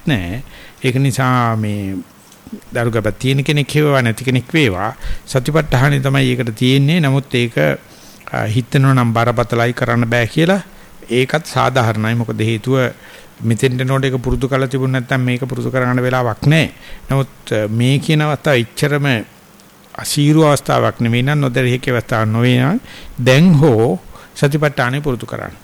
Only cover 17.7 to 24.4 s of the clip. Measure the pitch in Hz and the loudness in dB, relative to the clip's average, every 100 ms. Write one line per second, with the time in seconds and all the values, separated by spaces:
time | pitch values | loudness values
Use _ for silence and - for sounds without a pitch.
17.7 | 113 123 139 - 156 151 139 156 127 117 | 0 2 2 0 0 0 -2 0 0 0
18.7 | - 147 143 139 117 - - - - - | -4 -2 0 0 -2 -4 -16 -20 -20 -20
19.7 | - - - 113 151 147 151 156 139 - | -20 -18 -12 -6 0 2 4 4 2 0
20.7 | 127 113 - 120 120 131 151 139 127 127 | 0 0 0 0 0 0 0 0 0 0
21.7 | 123 135 123 - 117 110 113 123 123 131 | -2 -2 -4 -2 -2 0 2 2 2 2
22.7 | 226 - - - - 127 135 185 147 156 | -2 -6 -18 -14 -4 2 6 6 6 6
23.7 | 110 120 185 - - - - | 4 2 0 -6 -20 -20 -2